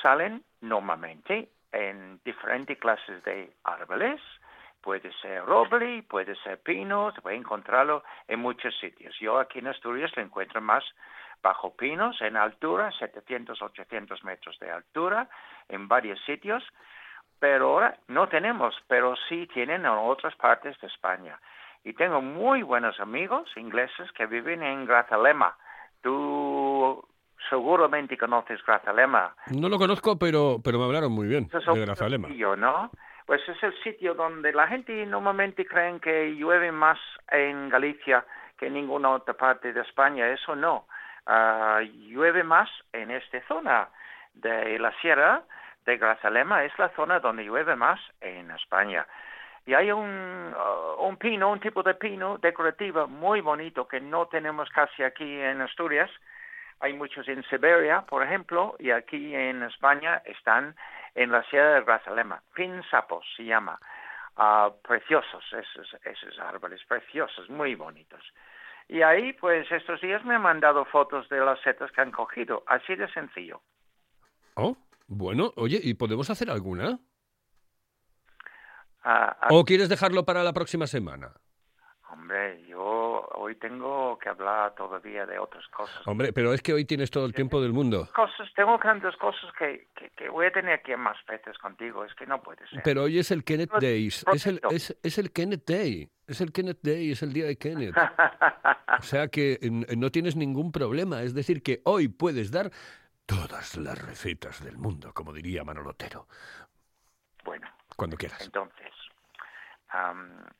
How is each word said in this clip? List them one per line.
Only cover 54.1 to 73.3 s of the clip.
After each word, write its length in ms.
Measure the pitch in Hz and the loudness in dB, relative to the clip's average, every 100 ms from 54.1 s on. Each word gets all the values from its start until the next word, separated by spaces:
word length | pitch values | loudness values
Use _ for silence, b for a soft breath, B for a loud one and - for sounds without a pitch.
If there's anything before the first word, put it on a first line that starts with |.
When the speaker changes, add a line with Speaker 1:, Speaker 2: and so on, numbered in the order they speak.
| 165 170 | -2 -2
Speaker 1:
tenemos 420 | 160 156 151 143 | -2 -4 -6 -2
casi 320 | - 143 - | 2 2 2
aquí 380 | 131 - 151 143 | -2 -2 -8 -4
en 200 | 135 135 | -4 -2
Asturias. 480 | 127 - 170 147 185 - B B B B B B | -4 -4 0 2 2 -2 B B B B B B
Hay 140 | 139 | -4
muchos 340 | 143 147 - 123 | -4 -8 -10 -8
en 160 | 131 | -8
Siberia, 580 | - 131 151 170 151 180 | -4 2 6 6 6 2
por 200 | - 139 | 0 -2
ejemplo, 540 | 135 190 175 170 208 - | 0 -2 -2 -2 -2 -2
y 120 | 131 | 0
aquí 440 | 120 - 151 147 | 0 0 -10 -6
en 280 | 139 131 127 | -4 -2 -4
España 580 | 120 - 139 143 156 170 - | -8 2 4 4 2 -2 -4
están 500 | - - 113 147 - B B B | -4 4 4 2 -8 B B B
en 180 | - 123 | 0 2
la 100 | 120 - | 2 2
sierra 280 | 143 151 143 | 4 6 6
de 40 | |
Grazalema. 580 | 113 110 - 113 110 87 _ | 4 2 0 -4 -4 -6 _
Pin 280 | - 185 180 - | -8 -6 -8 0
sapo 320 | 127 - 85 - | 0 2 -6 -10
se 100 | - 113 | -12 0
llama. 340 | 113 95 80 B B B B B - | 0 0 -10 B B B B B 2
Ah, 340 | 107 107 104 - - | 6 6 4 0 -2
preciosos, 560 | 117 - 156 - 92 - | -2 2 0 0 -10 -12
esos, 440 | 113 101 - - - | -12 -12 -16 -18 -16
esos 340 | - - - 85 | -14 -14 -16 -14
árboles, 420 | 90 95 90 92 - | -12 -10 -12 -12 -4
preciosos, 640 | 120 - 147 139 - 92 | -4 -4 -6 -6 -8 -12
muy 260 | 147 143 | -6 -4
bonitos. 480 | 101 78 78 _ - - _ B B B B B | -4 -10 -16 _ -20 -20 _ B B B B B
Y 120 | 165 | 4
ahí, 320 | 156 175 254 | 6 6 2
pues, 400 | - 180 165 147 | -2 2 2 2
estos 280 | 165 - 160 | -4 -4 -6
días 200 | 185 208 240 | -4 -4 0
me 80 | 233 | 2
han 60 | |
mandado 420 | 185 160 151 143 | 4 6 6 6
fotos 420 | 135 147 143 143 - | 4 4 2 0 -4
de 100 | 139 | 0
las 180 | 135 131 | 2 2
setas 280 | 135 123 139 | 0 -2 -2
que 100 | - | -2
han 100 | 131 | -2
cogido, 500 | 117 117 - 226 110 - | -2 -6 -6 -4 -4 0
así 280 | 127 - | 0 0
de 140 | 190 175 | -4 -4
sencillo. 520 | 165 143 | -6 -10